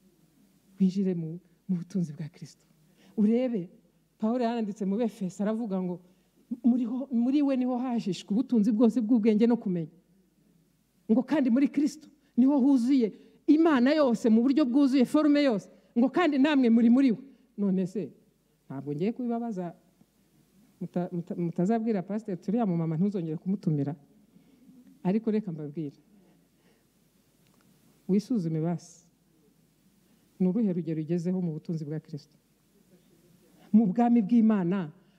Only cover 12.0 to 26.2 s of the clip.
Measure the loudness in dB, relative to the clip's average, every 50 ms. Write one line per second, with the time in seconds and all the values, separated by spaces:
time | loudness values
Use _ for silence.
12 | -16 -20 _ _ _ _ _ 2 2 4 4 4 4 4 4 2 2 2 2 2
13 | 2 0 -2 -8 -18 -20 _ _ _ 2 4 4 6 4 4 4 4 4 4 4
14 | 4 2 2 2 2 4 4 4 4 4 2 2 2 2 2 2 2 4 4 2
15 | 2 2 2 2 4 4 4 4 2 2 0 -2 -4 -8 -16 -20 _ _ -2 0
16 | 0 0 2 2 0 2 2 2 2 2 4 4 4 4 4 6 6 6 6 6
17 | 4 4 2 0 -6 -14 -20 _ _ _ _ -4 -2 -2 0 0 -2 -4 -4 -6
18 | -8 -8 -10 _ _ _ _ _ _ _ _ _ _ -14 -14 -12 -10 -8 -6 -4
19 | -4 -4 -4 -4 -6 -6 -4 -4 -6 -6 -8 -8 -8 -10 -12 _ _ _ _ _
20 | _ _ _ _ _ _ _ _ _ _ _ _ _ _ _ -14 -12 -8 -6 -6
21 | -6 -6 -6 -8 -8 -8 -8 -6 -6 -4 -2 -2 -2 0 0 -2 -2 -2 -4 -4
22 | -4 -6 -8 -8 -8 -8 -10 -8 -6 -4 -2 -2 0 0 0 0 -2 -2 -2 0
23 | 0 -2 -2 -4 -6 -6 -8 -6 -6 -4 -6 -4 -2 -2 -2 0 -2 -4 -6 -10
24 | _ _ _ _ _ _ _ _ _ _ _ _ _ -20 -20 -20 -20 -20 -16 _
25 | -4 -2 -2 -2 0 -2 -2 -2 -2 -6 -8 -10 -10 -10 -10 -8 -10 -10 -10 _
26 | _ _ _ _